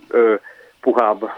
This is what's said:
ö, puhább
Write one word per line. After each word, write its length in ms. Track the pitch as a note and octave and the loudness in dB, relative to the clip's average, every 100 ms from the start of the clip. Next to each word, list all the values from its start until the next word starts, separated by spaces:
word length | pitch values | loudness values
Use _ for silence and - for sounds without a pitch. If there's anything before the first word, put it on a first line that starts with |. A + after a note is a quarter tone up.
| - | -4
ö, 260 | A#2+ A2+ G#2+ - - - _ | 2 2 0 -4 -20 -20 _
puhább 520 | - - A2 G#2 G#2+ | -2 0 0 -2 -6